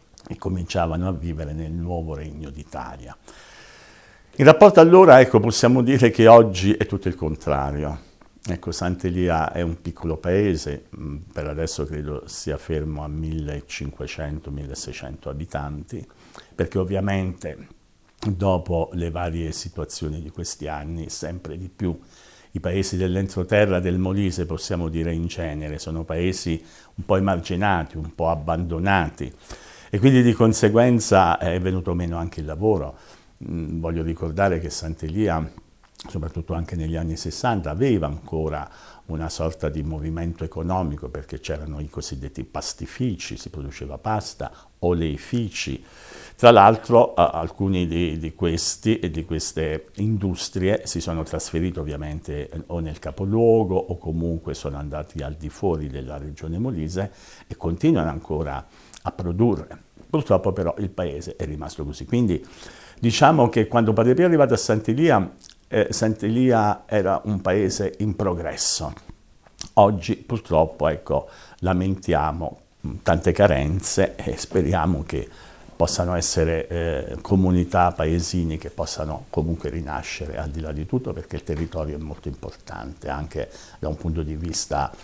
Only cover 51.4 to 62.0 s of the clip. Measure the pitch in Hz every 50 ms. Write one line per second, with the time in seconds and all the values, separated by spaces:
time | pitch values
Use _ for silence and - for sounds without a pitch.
51.4 | - - - 80 85 92 85 82 76 76 73 71 73 76 76 101 - - 71 147
52.4 | 143 - - 82 - - - - 80 78 76 - - 76 - - 98 98 107 113
53.4 | 117 117 113 113 110 90 92 92 - - 90 85 - 82 80 82 82 85 85 82
54.4 | - 76 69 - - 71 69 71 73 73 76 76 78 - - 78 69 71 76 78
55.4 | 78 73 - - - 95 82 78 73 69 64 69 65 64 73 71 71 76 73 -
56.4 | - 80 82 92 120 131 113 80 78 80 87 92 98 98 - - - - - -
57.4 | - - - - - 85 85 - - 160 165 92 78 80 69 - - - 80 76
58.4 | 80 71 69 69 - - - - - - - - - - - - 90 87 87 95
59.4 | 117 120 98 - - - - - - _ _ - - - - 156 139 - 98 90
60.4 | - 104 92 101 90 85 - - 104 92 - - 90 80 69 73 73 80 - -
61.4 | - 73 76 76 76 71 - - 73 71 - -